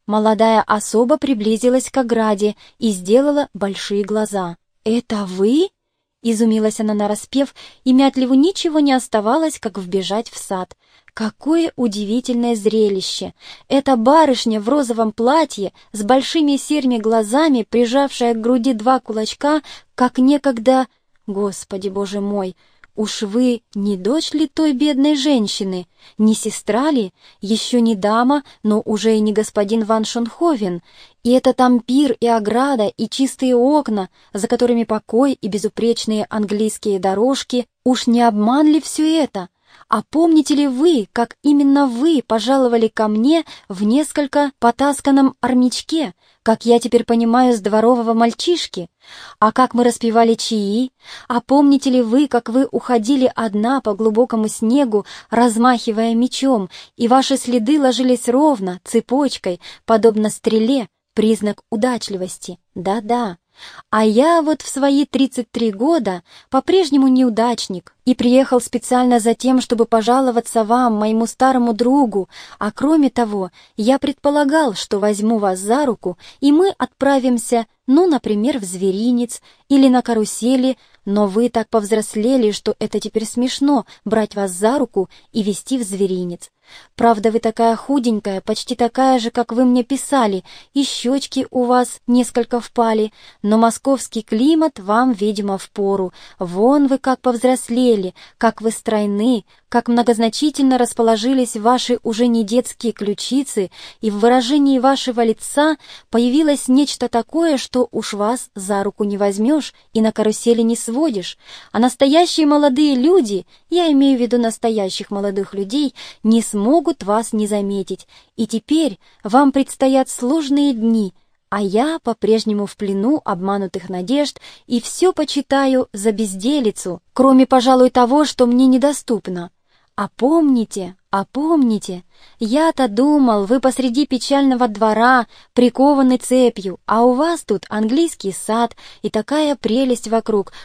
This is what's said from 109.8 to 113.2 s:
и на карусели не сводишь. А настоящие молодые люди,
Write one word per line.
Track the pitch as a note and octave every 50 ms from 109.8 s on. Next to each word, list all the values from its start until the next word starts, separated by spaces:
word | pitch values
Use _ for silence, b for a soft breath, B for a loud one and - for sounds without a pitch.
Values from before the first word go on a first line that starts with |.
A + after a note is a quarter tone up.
| _ _ -
и | A3+
на | A3 A3
карусели | - - G#3+ G#3+ G#3 - - A#3 A#3 A#3
не | A3+ A3+ A#3
сводишь. | - - - A3+ C4+ E4 D#4 A3 F#3+ F3 - - B B B B B B B
А | - G#3
настоящие | A#3+ B3+ - - C#4 C#4 D4 E4 F4+ E4 - E4 D#4
молодые | C#4+ D4 D4 D4 C#4+ B3+ C#4+ D4+ D4 C#4
люди, | B3 B3 D#4+ F#4 F#4+